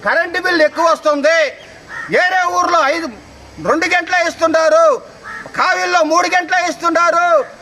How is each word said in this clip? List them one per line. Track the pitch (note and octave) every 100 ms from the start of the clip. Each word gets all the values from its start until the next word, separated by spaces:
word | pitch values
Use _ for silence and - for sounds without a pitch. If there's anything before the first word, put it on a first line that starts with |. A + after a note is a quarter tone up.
కరెంటు | G3+ C#4 E4+ F4
బిల్లు | F4+ F4
ఎక్కువ | D4+ D4+ E4
వస్తుంది. | D#4+ D#4 D4 C#4+ E4 D4 - - - - - - G3
ఏరే | F4+ F#4 F4+
ఊర్లో | F4+ F4 E4+
ఐదు, | C#4 E4 E4 G#3+ - - - - E3
రెండు | C#4+ E4
గంటలే | F4+ F4 F4+ E4+
ఇస్తుంటారు, | - E4 D#4+ D#4+ D#4 E4 C4 - - - - - -
కావిల్లో | C#4+ F#4 F#4 F4+
మూడు | D#4 D#4+ F4+ F4+
గంటలే | E4+ F#4 F4
ఇస్తుంటారు | D#4 E4+ E4 E4+ E4 F4 D#4+ B3 -